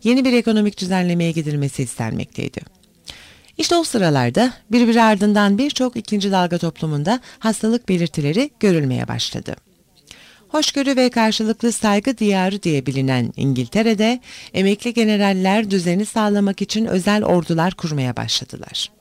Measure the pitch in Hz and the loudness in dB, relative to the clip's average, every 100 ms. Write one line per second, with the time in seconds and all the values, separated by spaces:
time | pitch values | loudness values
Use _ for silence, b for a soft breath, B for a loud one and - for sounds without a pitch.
0 | 220 254 262 240 226 214 208 - 180 190 | 0 2 4 2 2 2 0 -2 -2 0
1 | 180 175 170 160 151 147 139 - 131 - | 0 0 0 -2 -2 -2 -2 -4 -6 -6
2 | 113 - - - - - - _ _ _ | -6 -6 -8 -8 -10 -10 -16 _ _ _
3 | - B B B B B 320 339 320 226 | -20 B B B B B 0 0 0 0
4 | 170 143 120 156 247 - - 233 240 233 | 2 2 2 2 0 -2 -2 2 4 4
5 | 220 208 208 208 202 202 285 - 254 233 | 4 4 2 4 2 2 0 -2 -4 -4
6 | - 208 196 190 180 175 170 - 160 147 | -6 -4 0 0 0 0 -4 -4 -4 -2
7 | 151 247 B B 220 208 220 240 - 180 | 0 -2 B B -4 0 0 0 0 0
8 | 170 - 143 180 285 - 208 165 135 120 | -2 -2 0 0 -2 0 2 2 0 -2
9 | 117 120 - 120 - - _ _ _ _ | -4 -6 -6 -8 -10 -12 _ _ _ _
10 | - B B B B 311 302 277 269 254 | -20 B B B B -4 -2 0 0 2
11 | 254 240 220 214 220 226 233 - 214 202 | 2 2 2 2 -2 0 -2 0 0 2
12 | 269 240 214 190 185 202 175 143 131 135 | 0 0 0 2 0 -2 -2 -2 0 -2
13 | 135 127 117 - 139 127 123 208 226 208 | 0 0 -2 -2 -2 0 -2 0 0 2
14 | 220 247 B B B - 190 208 240 233 | 0 -2 B B B 0 0 0 -2 0
15 | 214 208 202 190 190 208 214 196 175 175 | 2 2 2 2 2 0 0 0 0 0
16 | 208 226 208 208 196 196 202 220 226 185 | -2 -2 0 2 0 0 -4 -2 0 0
17 | 202 214 - 175 160 165 175 - 165 147 | 0 2 2 2 2 0 -2 -2 -4 -2
18 | 127 120 113 - - - - - - _ | -4 -4 -4 -6 -8 -16 -12 -10 -10 _